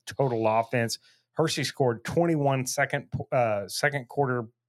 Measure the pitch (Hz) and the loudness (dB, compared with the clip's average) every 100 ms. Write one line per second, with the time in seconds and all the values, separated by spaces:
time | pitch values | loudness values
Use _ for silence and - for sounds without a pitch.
0 | - - 135 117 110 110 113 127 113 - | -8 -2 0 2 2 2 2 0 -2 -4
1 | _ _ _ - 160 - 131 - 131 110 | _ _ _ -2 0 0 -4 0 0 0
2 | - 165 170 156 139 135 127 - 135 143 | -2 0 2 2 2 0 -2 -2 -2 -2
3 | - 123 - 135 117 104 101 - 143 139 | -6 -8 -2 0 0 0 -4 -2 -2 -2
4 | 120 - 135 123 110 _ | -4 0 0 0 -4 _